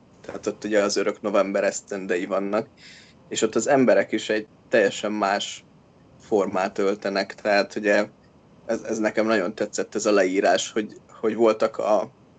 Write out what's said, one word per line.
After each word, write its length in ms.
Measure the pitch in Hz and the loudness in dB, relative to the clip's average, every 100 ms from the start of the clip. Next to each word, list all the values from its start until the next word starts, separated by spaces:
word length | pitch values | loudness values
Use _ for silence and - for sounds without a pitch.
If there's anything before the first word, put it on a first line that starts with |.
| _ _ | _ _
Tehát 260 | - 95 104 | -16 -8 -8
ott 180 | 104 | -6
ugye 180 | 104 104 | -2 0
az 140 | 101 101 | 2 0
örök 240 | 101 - | -2 -4
november 440 | 107 101 95 101 | 0 0 2 0
esztendei 640 | 101 - - 101 95 90 98 | -2 -4 -8 -8 -4 -4 -2
vannak, 420 | 95 98 104 110 - - - - - - | -4 -2 -4 -4 -12 -20 -20 -20 -20 -10
és 140 | 107 | -4
ott 120 | 110 | -2
az 120 | 117 110 | 0 2
emberek 460 | 135 117 98 - | 4 4 4 2
is 160 | 107 - | -2 -2
egy 180 | 110 107 - _ | -4 -6 -16 _
teljesen 440 | 117 98 - 107 | 2 2 0 -4
más 520 | 107 98 101 - - - _ _ _ _ - | -2 0 0 -4 -12 -20 _ _ _ _ -20
formát 580 | - 104 95 95 101 - | -2 0 0 -2 -2 -2
öltenek. 560 | 98 104 101 98 98 | -2 -2 -2 -4 -4
Tehát 400 | - 107 101 98 | -4 0 0 0
ugye 340 | - - 101 107 - _ _ _ - - | -2 2 2 0 -8 _ _ _ -14 -6
ez, 160 | 113 | -6
ez 160 | - 113 | -4 -2
nekem 280 | 107 110 107 | -2 0 0
nagyon 280 | 110 90 | 0 0
tetszett, 400 | - 107 - 92 | -4 -6 -4 -6
ez 120 | 107 107 | -2 2
a 60 | |
leírás, 600 | 101 92 95 98 95 - | 2 2 2 2 2 0
hogy, 280 | 113 107 - - - | -6 -6 -10 -20 -6
hogy 140 | 110 | -4
voltak 440 | 104 113 107 110 - | 2 2 4 -2 -2
a, 320 | 110 104 120 - - | 0 0 0 -10 -20